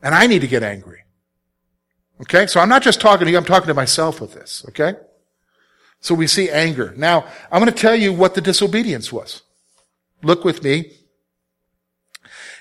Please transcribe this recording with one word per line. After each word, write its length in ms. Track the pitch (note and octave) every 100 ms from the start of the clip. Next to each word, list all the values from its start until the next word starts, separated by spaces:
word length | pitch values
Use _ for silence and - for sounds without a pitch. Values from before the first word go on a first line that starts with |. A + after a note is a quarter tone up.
And 120 | C3+
I 120 | D#3+ A#3
need 160 | G3+
to 40 | C#3
get 160 | B2
angry. 420 | G#2+ G2+ F#2 - _ _ _ _ _ _ _ _ _ _ _ _
Okay? 260 | C3 E3+ G3
So 140 | F3
I'm 80 | F3+
not 140 | C4
just 180 | B3+ G3+
talking 240 | A3 G3+
to 60 | F3+
you, 80 | F3
I'm 60 |
talking 240 | E3 F#3 F3
to 60 |
myself 460 | C#3 B2+ - D#3+ D#3
with 140 | G#2+
this, 280 | - - - -
okay? 260 | - D#3 G3 _ _ _ _ _ _ _ _ _ _
So 140 | -
we 120 | E3+ D#3+
see 240 | - F#3
anger. 420 | D3+ E3 C3+ G2+
Now, 320 | F#2 D#3 E3+ - - -
I'm 100 | F3
gonna 120 | A#3
tell 240 | A3+ A3 A#3
you 160 | G3+
what 220 | F3 F#3
the 80 | F#3
disobedience 680 | E3+ F3+ G3+ G#3 A#3 C3+ G#2+
was. 320 | A#2 - - _ _ _ _ _ _ _ _
Look 220 | D#3 E3+
with 180 | F3 D#3
me. 300 | C#3 D3 E3+ _ _ _ _ _ _ _ _ _ _ _ _ - _ - - -